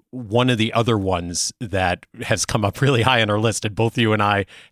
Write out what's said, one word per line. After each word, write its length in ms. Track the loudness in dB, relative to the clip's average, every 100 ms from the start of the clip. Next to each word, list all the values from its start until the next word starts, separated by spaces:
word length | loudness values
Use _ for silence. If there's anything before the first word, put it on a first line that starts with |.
| _
One 380 | -14 -2 2 2
of 80 | 2
the 160 | 0
other 240 | 0 0 0
ones 560 | 0 -2 -4 -6 -6 -8
that 460 | -6 -2 0 -2 -8 -14
has 240 | -4 -4 -2
come 180 | -2
up 160 | -2 0
really 220 | 0 2
high 180 | 2 2
on 80 | 2
our 100 | 2
list, 280 | 0 -2 -6
and 80 |
both 240 | -2 -2 2
you 160 | 2
and 80 | 2
I 240 | 2 0 -2 -10 -4